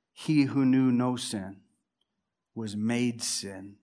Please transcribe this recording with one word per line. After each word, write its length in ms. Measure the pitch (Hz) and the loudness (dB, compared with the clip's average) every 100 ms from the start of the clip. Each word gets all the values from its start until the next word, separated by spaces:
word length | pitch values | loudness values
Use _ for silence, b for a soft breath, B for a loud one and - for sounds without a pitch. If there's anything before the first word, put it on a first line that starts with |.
| _ | _
"He 300 | - - 151 | -8 2 4
who 220 | 131 139 131 | 4 2 4
knew 260 | 131 131 | 4 4
no 260 | 120 127 120 | 4 2 -2
sin 400 | - 107 95 98 _ _ _ _ _ _ _ _ _ 117 | -4 -6 -8 -14 _ _ _ _ _ _ _ _ _ -10
was 200 | 107 104 | -6 -4
made 460 | 110 120 123 117 | -2 0 0 -2
sin." 540 | - - 98 95 101 101 | -6 -6 -8 -12 -16 -20